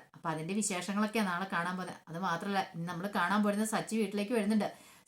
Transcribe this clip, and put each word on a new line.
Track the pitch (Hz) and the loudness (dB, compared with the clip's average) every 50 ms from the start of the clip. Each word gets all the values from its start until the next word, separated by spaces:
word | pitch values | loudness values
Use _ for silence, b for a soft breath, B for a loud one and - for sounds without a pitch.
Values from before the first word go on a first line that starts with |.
| - - | -8 -16
അപ്പൊ | _ - - 165 | _ -8 -4 -4
അതിന്റെ | 156 156 160 165 196 | -2 -2 -2 -2 0
വിശേഷങ്ങളൊക്കെയാ | 220 208 - 185 180 185 - 190 208 214 214 214 226 208 | 0 0 0 0 -2 -2 -2 0 0 0 2 2 2 2
നാളെ | 185 175 175 190 | 2 0 -2 -2
കാണാൻ | 190 196 170 170 180 185 | -2 -2 -2 0 0 -2
പോകുന്നത്. | 185 185 180 - - - | -4 -4 -6 -8 -12 -14
അത് | - 160 170 | -10 -6 -2
മാത്രല്ല, | 190 180 165 170 202 202 202 190 - - | 0 0 0 0 0 0 0 0 0 0
ഇന്ന് | - 165 165 175 | -4 -8 -6 -4
നമ്മള് | 175 165 180 202 | -4 -4 -4 -2
കാണാൻ | - 202 175 175 196 214 208 | 0 0 2 4 4 4 4
പോരുന്ന | 208 202 208 220 | 4 4 2 2
സച്ചി | 214 226 180 165 - 220 | 0 0 -2 -2 0 0
വീട്ടിലേക്ക് | 226 214 196 208 202 202 202 254 | 0 0 0 0 -2 -2 0 0
വരുന്നുണ്ട്. | 226 202 202 220 214 196 - B B B B B B B | 0 2 4 4 4 2 2 B B B B B B B